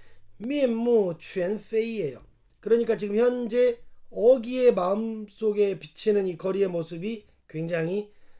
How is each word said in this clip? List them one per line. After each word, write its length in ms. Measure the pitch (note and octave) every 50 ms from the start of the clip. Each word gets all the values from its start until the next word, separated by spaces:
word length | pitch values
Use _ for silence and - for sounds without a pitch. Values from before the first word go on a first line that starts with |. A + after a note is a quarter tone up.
| - - - - - - - -
面目全非예요. 1800 | G3+ B3 D4 D4 C4+ A#3+ A3+ A3+ A#3 A#3+ A#3+ A3 G3 F3+ D#3+ - - - - F#3+ F3 F#3 G#3+ G#3+ - - A3+ A3 A3+ A#3 A3+ G#3 E3+ C#3 A#2+ G2+ - - _ _ _ _ _ _
그러니까 360 | - G#3 A3+ A#3 A#3 A3+ G#3+
지금 200 | E3 G#3 G3+ G3+
현재 640 | A3 A#3+ B3 B3 B3 A#3+ G#3 A3+ B3 B3 B3 A#3 - - - - - - -
어기의 640 | - F#3 G3+ A#3+ C4 B3+ A3 A#3+ B3+ B3+ B3 A#3+ G3+
마음속에 1040 | F#3+ F3+ F#3 G3+ G#3+ A3+ A3+ A3 A3 G#3+ G3+ - - A3 G#3+ G#3 G#3 G3+ G3 F#3+ D#3
비치는 480 | - - - - - G#3+ G#3 G3+ F#3+
이 100 | F#3 E3+
거리의 320 | D#3 F3+ F#3 F#3 G3+ G3 F#3
모습이 580 | F3 E3+ D#3+ - F3 E3 F3+ A3 A#3 G#3 - _ _ _ _ _
굉장히 640 | - D#3 E3 E3 F3 E3 D#3+ E3+ F#3+ G#3 G#3 - - - - - -